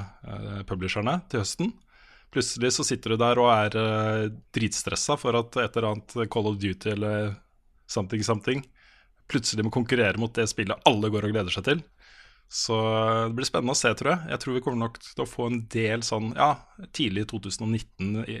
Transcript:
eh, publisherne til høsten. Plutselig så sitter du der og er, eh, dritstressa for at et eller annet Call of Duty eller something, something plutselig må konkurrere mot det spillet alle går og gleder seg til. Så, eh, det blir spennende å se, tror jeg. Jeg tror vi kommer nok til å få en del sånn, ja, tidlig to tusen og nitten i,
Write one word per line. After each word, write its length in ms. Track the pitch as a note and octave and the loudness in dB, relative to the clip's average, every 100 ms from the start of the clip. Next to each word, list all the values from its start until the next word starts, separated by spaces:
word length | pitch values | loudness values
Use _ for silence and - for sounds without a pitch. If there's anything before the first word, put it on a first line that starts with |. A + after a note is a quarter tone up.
| F#2+ - - | -6 -14 -12
eh, 360 | G2+ G#2 G2+ | -10 -8 -8
publisherne 580 | - F#2 F#2 G#2 A2+ F3 - | -6 -4 -2 -2 0 -2 -2
til 100 | A#2 | -4
høsten. 320 | G2 - G#3 - _ _ - - _ | -2 -2 -4 -4 _ _ -20 -20 _
Plutselig 400 | C3+ B2 A#2+ B2+ C#3 | -2 -2 0 0 2
så 80 | |
sitter 280 | C#3+ B2 A2 | 0 -2 0
du 60 | A2+ | 2
der 220 | A#2+ A#2+ | 4 6
og 80 | A#2+ | 6
er, 280 | A2 G#2 A2 | 6 4 2
eh, 520 | A2 A2 A2 A2 G#2+ A2 - | 0 2 0 0 -2 -6 -6
dritstressa 640 | B2+ G#2+ - - G2+ - D3 | -2 -2 -2 -4 -2 0 0
for 160 | B2 A#2 | 2 2
at 180 | A#2 B2+ | 2 0
et 220 | A2 A#2 | 0 0
eller 160 | A2 | 0
annet 360 | G#2+ - A#2+ G#2+ | -2 -6 -4 -2
Call 180 | A2+ G#2+ | 0 0
of 100 | G2+ | 0
Duty 300 | G2 F#2 A2 | -2 -2 -4
eller 460 | G#2 G#2 G#2+ G#2+ G2+ _ _ _ _ - | -2 0 0 -2 -6 _ _ _ _ -6
something, 340 | A2+ F#2+ A2 | -4 -2 -2
something 440 | G#2 G#2+ B2+ C#3 - _ _ _ _ _ - | 0 0 0 -2 -4 _ _ _ _ _ -4
plutselig 340 | C3+ - A2 | -2 -2 0
må 80 | A2 | 0
konkurrere 460 | B2 A2+ B2 G#2 G2+ | 0 2 4 4 2
mot 160 | A2+ | -2
det 140 | A#2 G#2+ | 0 0
spillet 320 | - G2 - D#3 | 0 -2 4 6
alle 240 | G#2+ G#2+ | 6 2
går 140 | G#2 | 0
og 80 | G#2 | 0
gleder 200 | A2 F2+ | 0 -2
seg 120 | G2 | -2
til. 200 | B2+ D#3+ - _ - - - _ - | 0 0 -2 _ -20 -20 -20 _ -10
Så, 260 | - - A2 | -6 0 0
eh, 520 | A2+ A2 A2+ A2+ A2+ | 2 2 2 2 0
det 80 | A#2 | -2
blir 100 | C3+ | -2
spennende 260 | - B2 | 0 0
å 40 | - | 2
se, 180 | A#2 | 2
tror 180 | G#2 C#3 | 2 0
jeg. 180 | F3 D#3+ | 0 -2
Jeg 100 | C3+ | -6
tror 140 | C3+ B2+ | -2 -2
vi 60 | |
kommer 180 | C3+ A#2+ | -2 -2
nok 200 | A2+ - | -4 -6
til 240 | - - C3 | -12 -6 -6
å 20 | |
få 200 | - A#2 | -4 -2
en 200 | A#2+ A2+ | -2 -4
del 320 | A#2 A2 A2+ | -2 0 0
sånn, 320 | - A2 A2 B2 | -2 -2 -2 2
ja, 220 | D3 C#3 - - F#2 | 4 2 -6 -20 -10
tidlig 360 | - A2+ F#2+ G#2+ | -2 -2 0 -4
to 120 | G#2+ | -6
tusen 240 | F#2+ - | -6 -4
og 80 | A2 A2+ | -2 -2
nitten 480 | - - G2 G#2+ A2 | -4 -6 -4 -2 -4
i, 100 | A2+ | -6